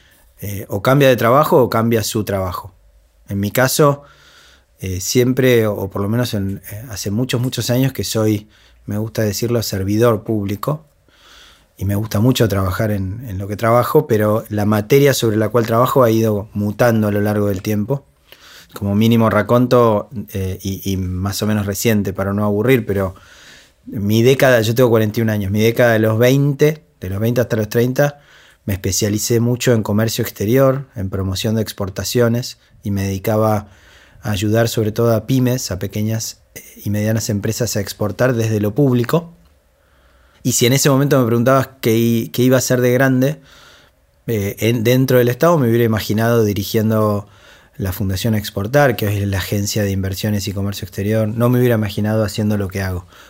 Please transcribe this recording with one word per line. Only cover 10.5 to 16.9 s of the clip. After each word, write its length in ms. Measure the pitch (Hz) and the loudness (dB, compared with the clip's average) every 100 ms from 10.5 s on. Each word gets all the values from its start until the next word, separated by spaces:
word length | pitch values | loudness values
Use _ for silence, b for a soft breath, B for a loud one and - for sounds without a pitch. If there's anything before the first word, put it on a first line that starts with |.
| 101 - 151 - _ _ B B B B B B - | -4 -4 -6 -10 _ _ B B B B B B -8
Y 100 | 95 | -4
me 100 | 101 | -4
gusta 240 | 110 104 | -4 0
mucho 280 | 120 123 113 | 2 4 2
trabajar 440 | 98 95 90 113 | 0 -2 -2 -2
en, 340 | 104 95 104 127 | -2 -6 -8 -10
en 120 | 92 | -8
lo 80 | 98 | -8
que 100 | 104 | -4
trabajo, 480 | 113 120 120 156 - | 2 2 2 2 2
pero 380 | 107 107 107 113 | 2 2 0 -2
la 160 | 104 104 | -2 0
materia 500 | 107 104 139 143 127 | 0 4 4 4 2
sobre 220 | 117 107 | 0 0
la 120 | 107 | 0
cual 160 | 120 113 | 0 0
trabajo 380 | 113 127 - | 2 2 4
ha 80 | 120 | 4
ido 380 | 113 113 104 101 | 4 2 -2 -4
mutando 540 | 104 104 104 123 | -4 -4 0 2